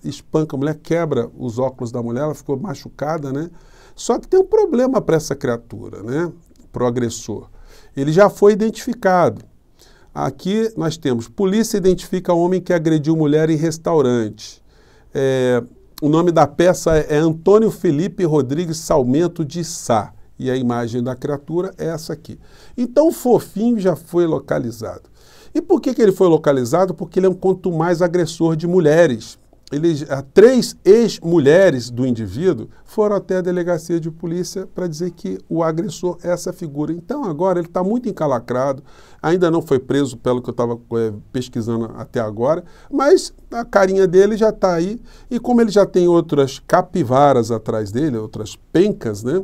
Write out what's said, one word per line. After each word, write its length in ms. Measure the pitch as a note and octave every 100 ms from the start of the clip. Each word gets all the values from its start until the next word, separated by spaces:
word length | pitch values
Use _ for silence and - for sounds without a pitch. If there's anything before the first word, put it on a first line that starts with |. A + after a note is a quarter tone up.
espanca 540 | D3+ C#3 - D#3 D#3 C#3
a 20 |
mulher, 220 | C#3+ D3+
quebra 480 | - E3 E3 C3 A#2 -
os 220 | B2 A2
óculos 320 | C3 C3 A#2+
da 100 | B2
mulher, 200 | A#2 A#2+
ela 120 | D3+
ficou 220 | D3+ - C3+
machucada, 760 | G3 C#3 B2+ - C#3+ E3 C#3
né? 160 | C3+ E3+ - - - -
Só 240 | - - A#3+
que 80 | -
tem 140 | F#4
um 60 | F#4+
problema 540 | A4 G4+ B3 C4 B3+
pra 140 | -
essa 220 | E3 D#3 C#3
criatura, 680 | B2+ A#2 - G#2+ G2+ F#2
né? 300 | G#2 C#3 F3 F3 _ _ -
Pro 120 | -
agressor. 640 | B2 B2 A#2+ - - G2+ - - - - - -
Ele 140 | C#3
já 180 | D#3 G3+
foi 260 | F#3+ G3+
identificado. 920 | G#3+ A3 - - - F#3+ F3+ D3+ G#2+ - _ _ _ - _ _
Aqui 600 | - C#3+ - F3+ G#3+ A3 A3
nós 200 | D#3+ D#3+
temos: 320 | C#3+ A#2 A2+
polícia 480 | - F#3+ G#3 A3 G#3
identifica 560 | F#3 F3+ - F3+ F3+
homem 260 | E3+ F3 F#3
que 120 | F#3
agrediu 440 | F3 D#3+ D#3 D3 D#3+
mulher 320 | D3+ D3+ D#3+
em 60 | D#3+
restaurante. 1040 | E3 D#3+ - E3 B2+ A#2+ G#2+ G#2 - - _ _ _ _ _
É, 480 | C#3+ C3+ C3 B2+ B2 A#2 - _ -
o 80 | D3
nome 240 | D#3+ F3
da 140 | E3 D3
peça 480 | - F3 E3+ F3 D#3+
é 220 | - D3+
Antônio 520 | E3 D#3+ F3 G#3 A3+
Felipe 540 | - F#3 C#3+ F#3+ -
Rodrigues 540 | E3+ D3+ B2 C#3+ E3+ D#3+
Salmento 640 | - D#3+ B2 C#3 E3+ E3+
de 180 | D3 F3
Sá. 500 | D#3+ - - A2+ F#2+ - - -
E 120 | C3
a 60 | C3
imagem 460 | B2 A#2+ A#2+ A#2+
da 120 | B2
criatura 580 | B2+ C#3+ C#3 C#3+ E3 F#3 -
é 80 | D#3
essa 280 | D#3+ -
aqui. 260 | D#3+ - - - - - -
Então 320 | B3 - D#4+
o 40 |
fofinho 640 | - B3 G#3 - F#3+ A#3 A#3
já 160 | F#3
foi 320 | E3 - F3 E3+
localizado. 760 | D3 - D3+ B2 G#2+ G#2 F2+ - _ - - -
E 80 | D4+
por 180 | - E4
que 140 | -
que 80 | B3+
ele 80 | G#3+
foi 160 | F#3 F#3+
localizado? 680 | D#3 D#3 C#3 A#2+ E3 F#3
Porque 260 | D#3+ F3+ -
ele 60 | F#3
é 40 |
um 40 |
quanto 360 | F#3 F#3+ F#3 F#3
mais 320 | D#3+ E3+ E3+
agressor 540 | F3+ F3 D#3+ - E3 D#3+
de 100 | E3+
mulheres. 720 | F3+ C#3+ D#3 E3+ A#2 - - _ _ -
Ele, 340 | C#3+ E3+ D3+ D3+
ah, 120 | C3+ C3+
três 420 | - A3 B3+ F#3 -
ex-mulheres 1040 | F3 G#3+ A3+ - E3 E3 C3+ E3 F#3+ C3+ A#2+
do 160 | A#2+
indivíduo 640 | C3 A#2 G#2+ G2+ F#3 C#3 - -
foram 320 | - - G#3 G3
até 220 | G3 F#3
a 20 |
delegacia 580 | F#3 F3+ F3 F3 E3+ E3+
de 120 | D#3+
polícia 580 | D#3+ F3 E3+ E3+ G3 F#3
pra 120 | - F3+
dizer 260 | D3+ F3+
que 260 | F3 F#3+ F#3 -
o 140 | E3
agressor 560 | E3 D#3+ E3 D#3+ F3+ E3+
é 60 | E3+
essa 240 | E3+ F3+
figura. 400 | F3+ E3+ C#3+ D3+
Então 320 | E3+ E3+ D4
agora 340 | A#3+ D3 F#3+ F3+
ele 100 | F3
tá 140 | F#3
muito 240 | F3+ A#3+ A#3
encalacrado, 760 | - D#3 B2 A#2 B2 C#3 C3 - - - -
ainda 280 | D3+ F3+ F3
não 120 | E3
foi 160 | D#3+ C3+
preso 400 | - C3+ C#3 A#2
pelo 240 | B2+ B2
que 80 | B2+
eu 40 |
tava, 240 | A#2+ A#2+ A#2 A#2+ A#2
eh, 160 | A2+ G#2 -
pesquisando 580 | B2+ B2 B2 A2 A2+ A2+ A#2
até 240 | A2 A#2+
agora, 440 | G#2+ G#2 B2 E3+ F3 - -
mas 420 | C#4 C#4 F#4 - - -
a 140 | A#3+
carinha 420 | A#3 G3+ F#3+ F#3+ F#3+
dele 300 | F3+ G3+ A3
já 160 | A3
tá 220 | G#3 F#3+
aí, 260 | E3+ F3+ A#3 - - -
e 100 | A#3+
como 220 | - A#3+
ele 80 | A3+
já 160 | F#3+ F#3+
tem 200 | F#3 F3
outras 520 | E3+ E3 D3 C3+ -
capivaras 920 | - E3+ F3+ F#3+ B2 B2+ C#3+ C3 A2
atrás 400 | A#2 A#2 A2+ G#2+
dele, 280 | A#2 D#3+ D3+
outras 360 | C#3 A2 G#2 - _
pencas, 520 | D#3+ G#3 G3+ A#2 G2+
né? 200 | A#2+ F3